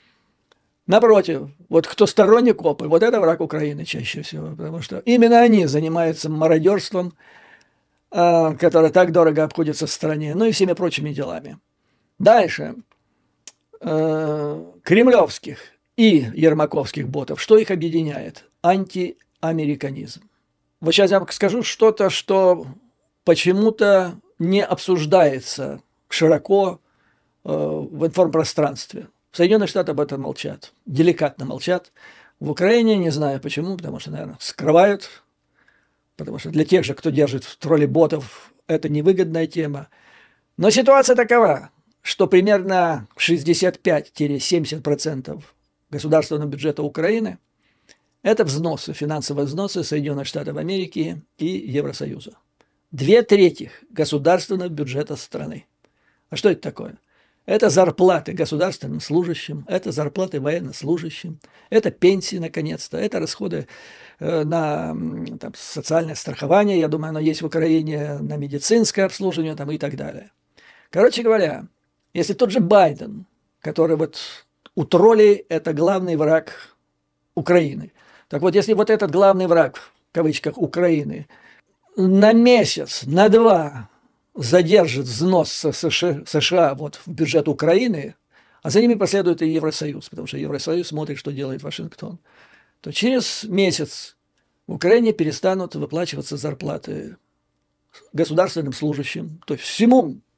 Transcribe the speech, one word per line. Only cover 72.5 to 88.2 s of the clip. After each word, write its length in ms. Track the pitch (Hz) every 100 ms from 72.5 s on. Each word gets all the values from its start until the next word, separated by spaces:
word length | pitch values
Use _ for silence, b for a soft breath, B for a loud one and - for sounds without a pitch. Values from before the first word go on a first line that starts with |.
же 80 | 233
Байден, 680 | 170 208 170 147 220 208 185 _ _ _
который 340 | 156 156 160 156
вот 240 | 156 - - - _ _ _ -
у 80 |
троллей 640 | 147 175 214 220 208 196 -
это 240 | 160 165
главный 440 | 147 170 190 180 160
враг 580 | 151 160 156 - - _ _ _ _ _ _ -
Украины, 580 | 147 175 151 131 76 _ b b b
так 140 | 143
вот, 120 | 180
если 200 | 180 208
вот 160 | 208 214
этот 220 | 214 196
главный 360 | 160 196 190 185
враг, 300 | 170 147 -
в 360 | - _ _
кавычках, 440 | 165 156 143 151 -
Украины – 720 | 175 175 175 156 143 151 151 b b b b _ _ -
на 360 | 185 196 208
месяц, 680 | 226 240 247 170 - 139 -
на 240 | 127 165 214
два 640 | 226 226 180 151 135 104 _ _ _ _
задержит 720 | - 120 175 165 202 165 127 127
взнос 460 | 113 180 185 147
с-, 220 | - 156
С 160 | - 165
Ш, 340 | - 175 147 -
С 160 | 151
Ш 280 | - 180 156
А 40 |
вот 280 | 139 147 - -
в 60 |
бюджет 380 | 151 151 160 151
Украины, 640 | 143 160 185 247 170 147 -